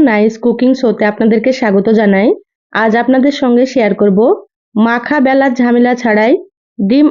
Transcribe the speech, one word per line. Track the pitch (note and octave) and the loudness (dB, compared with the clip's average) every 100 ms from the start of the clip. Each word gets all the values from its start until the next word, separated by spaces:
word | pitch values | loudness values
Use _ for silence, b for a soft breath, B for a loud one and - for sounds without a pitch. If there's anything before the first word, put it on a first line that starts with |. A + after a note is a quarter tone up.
নাইস | C#4+ G#3+ G#3+ A3+ | 2 2 0 0
কুকিং | A#3+ A#3 B3+ C4 | -4 0 0 0
শোতে | A#3 G#3+ G#3 | -2 -2 -2
আপনাদেরকে | G#3 A3+ A3 B3 | 0 0 0 0
স্বাগত | C4 A3+ G3 G3+ | -2 0 0 0
জানাই। | A3 G#3 F#3+ A3+ G#4 _ _ _ | 0 2 2 0 -2 _ _ _
আজ | - A3+ A3+ | -4 -2 0
আপনাদের | A#3+ C4 C#4 | 0 0 0
সঙ্গে | C#4+ C4 A#3+ C4 | -2 0 0 0
শেয়ার | C4 G#3 F#3+ | 0 -2 0
করব | G#3 F#3+ B3 G4 - _ _ - | 0 2 0 -2 -6 _ _ -2
মাখা | A3+ A#3+ A#3+ D4 | -2 -2 -2 -2
বেলার | C4 C4+ C4+ | 0 0 0
ঝামেলা | B3 A#3+ A#3+ B3 B3 | 0 0 2 0 0
ছাড়াই | A#3+ G#3+ A3 F4+ - _ _ - | -2 0 0 0 -4 _ _ -6
ডিম | G3 C4+ D4 | -2 2 0